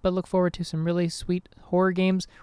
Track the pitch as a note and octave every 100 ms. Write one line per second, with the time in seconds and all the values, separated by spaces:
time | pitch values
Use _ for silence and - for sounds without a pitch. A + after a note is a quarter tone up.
0 | F#3+ F#3 F3+ F#3+ F3+ - E3+ D#3+ E3 F3
1 | E3+ - - F3+ - - - F3+ F#3+ F3+
2 | F#3 F#3+ - -